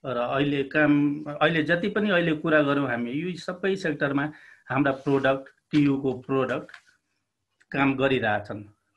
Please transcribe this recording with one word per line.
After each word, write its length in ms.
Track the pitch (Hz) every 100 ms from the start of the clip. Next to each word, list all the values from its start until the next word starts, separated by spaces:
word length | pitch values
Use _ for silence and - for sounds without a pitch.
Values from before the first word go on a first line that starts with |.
| 139
र 120 | 120
अहिले 460 | 123 135 143 143
काम, 600 | 139 156 147 147 147 147
अहिले 400 | 147 147 156 165
जति 260 | 156 175 202
पनि 200 | 208 208
अहिले 260 | 175 170 156
कुरा 260 | 165 156
गरौँ 260 | 143 143 135
हामी, 240 | 120 120
यो 260 | 139 175 175
सबै 380 | - 180 196 190
सेक्टरमा 560 | 170 143 143 139 151 - - - -
हाम्रा 220 | 131 143
product, 580 | 131 147 139 135 135 - _ _
टियुको 420 | 151 143 135 135
product 580 | 123 - 135 123 135 - - _ _ _ _ _ _ _ _ _
काम 240 | 139 139 127
गरिरहेछन् 680 | 135 127 110 104 - 104 104 _ _